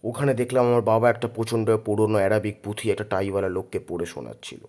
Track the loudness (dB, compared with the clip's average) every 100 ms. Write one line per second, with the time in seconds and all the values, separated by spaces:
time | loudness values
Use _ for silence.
0 | -8 -2 0 0 0 2 4 4 4 4
1 | 4 2 -4 -4 -2 0 2 0 2 2
2 | 2 4 2 2 0 -8 -8 -6 -2 -2
3 | -2 -2 -2 -2 -2 -4 -6 -8 -8 -8
4 | -8 -8 -14 -14 -16 -18